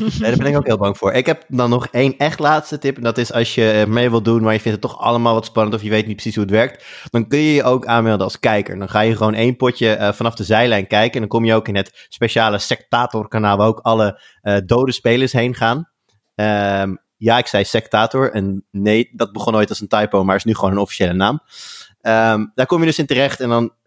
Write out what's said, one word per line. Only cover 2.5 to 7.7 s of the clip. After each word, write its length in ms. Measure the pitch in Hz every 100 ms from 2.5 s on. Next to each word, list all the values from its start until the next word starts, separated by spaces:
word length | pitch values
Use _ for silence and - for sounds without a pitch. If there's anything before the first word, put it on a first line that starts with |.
| 151 151 147
tip. 200 | 139 135
En 60 |
dat 140 | 117 113
is 160 | 120
als 220 | 120 117 -
je, 140 | 110
eh, 140 | 107 104
mee 240 | 113 123
wilt 160 | 117 110
doen, 160 | 117
maar 100 | 110
je 60 | 110
vindt 220 | 117 107
het 100 | 123
toch 80 | -
allemaal 320 | 110 120 117
wat 120 | 113 110
spannend 300 | - 107 110
of 60 |
je 60 | 107
weet 160 | 110 110
niet 80 | 101
precies 200 | 113 110
hoe 80 |
het 100 | 101
werkt. 320 | 107 127 - - - -
Dan 180 | 117 113
kun 120 | 143
je 140 | 156
je 100 | 147
ook 220 | 127